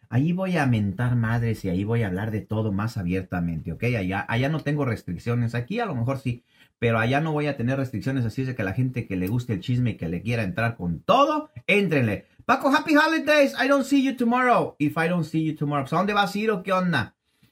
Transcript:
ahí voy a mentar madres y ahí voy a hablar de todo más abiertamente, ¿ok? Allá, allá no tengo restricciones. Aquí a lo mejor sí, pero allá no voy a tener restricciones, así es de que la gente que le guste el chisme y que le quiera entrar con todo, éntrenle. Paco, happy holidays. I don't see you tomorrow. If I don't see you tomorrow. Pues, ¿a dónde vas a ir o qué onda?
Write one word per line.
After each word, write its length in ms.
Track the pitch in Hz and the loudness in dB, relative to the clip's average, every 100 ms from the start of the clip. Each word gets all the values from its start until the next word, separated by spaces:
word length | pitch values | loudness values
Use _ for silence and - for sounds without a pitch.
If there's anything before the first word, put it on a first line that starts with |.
| - | -4
ahí 220 | 120 156 | 0 0
voy 260 | 175 190 170 | 0 0 0
a 80 | 135 | 2
mentar 500 | 110 101 92 123 123 | 2 0 0 0 0
madres 480 | 110 117 117 110 | 0 0 -2 -2
y 60 | 95 | -2
ahí 140 | 90 | -2
voy 180 | 101 117 | 0 0
a 60 | 101 | 0
hablar 220 | 90 110 | -2 -4
de 120 | 107 | -4
todo 300 | - 107 110 | -4 -2 -2
más 260 | 98 110 107 | -2 -2 -2
abiertamente, 760 | 87 95 95 87 85 80 82 | -2 -2 -2 -4 -2 -4 -6
¿ok? 120 | - | -4
Allá, 420 | 120 117 92 98 - | -2 -2 -2 -4 -2
allá 220 | 117 135 | -2 0
no 100 | 156 | 0
tengo 240 | 143 147 | -2 0
restricciones. 680 | 131 107 - 82 120 120 117 | 0 -2 -6 -6 -2 0 0
Aquí 260 | 120 120 220 | -2 -4 -4
a 60 | 214 | -2
lo 80 | |
mejor 240 | 127 117 127 | -2 -2 -2
sí, 260 | 127 120 _ _ _ _ | -4 -6 _ _ _ _
pero 200 | 117 113 | 0 2
allá 240 | 117 139 | 2 2
no 100 | 160 | 0
voy 140 | 151 147 | 0 -2
a 100 | 139 | -2
tener 220 | 127 135 | -2 -2
restricciones, 480 | 131 147 135 135 117 | -2 -4 -2 -2 -2
así 160 | 131 | -2
es 60 | 131 | -4
de 60 | |
que 100 | 123 | -4
la 100 | 95 | -2
gente 320 | 95 127 127 - | 0 -2 -2 -4
que 100 | 95 | -2
le 120 | 92 | 0
guste 260 | 120 120 | -2 -2
el 60 | 95 | -4
chisme 320 | - 123 123 | 0 0 0
y 40 | - | -2
que 140 | 82 | -4
le 100 | 85 | -4
quiera 220 | 101 120 | -2 -2
entrar 340 | 98 87 117 - | -2 -2 -2 -2
con 240 | 87 80 | -4 -2
todo, 480 | - 240 285 302 302 - - | 2 4 4 2 -6 -6 0
éntrenle. 600 | 202 185 147 113 95 - - | 2 2 2 0 -2 -8 -6
Paco, 240 | - 254 285 | 0 2 2
happy 260 | 285 302 294 | 2 4 4
holidays. 580 | 311 320 277 302 269 - | 4 2 4 4 4 2
I 80 | 262 | 2
don't 200 | 285 262 | 2 2
see 160 | 277 | 2
you 120 | 269 | 2
tomorrow. 640 | - 233 247 254 202 156 - | 2 2 2 4 4 2 -2
If 200 | 147 165 | -2 0
I 100 | 165 | 0
don't 160 | 180 | 0
see 200 | 156 160 | 0 -2
you 100 | 156 | -2
tomorrow. 300 | 151 147 147 | -2 -2 -2
Pues, 80 | 131 | 0
¿a 20 | 160 | 0
dónde 160 | 202 | 2
vas 220 | 202 202 | 2 0
a 40 | 202 | 0
ir 120 | 220 | -2
o 120 | 196 | -2
qué 100 | 196 | 0
onda? 440 | 185 180 143 101 _ _ _ _ | 0 2 0 -2 _ _ _ _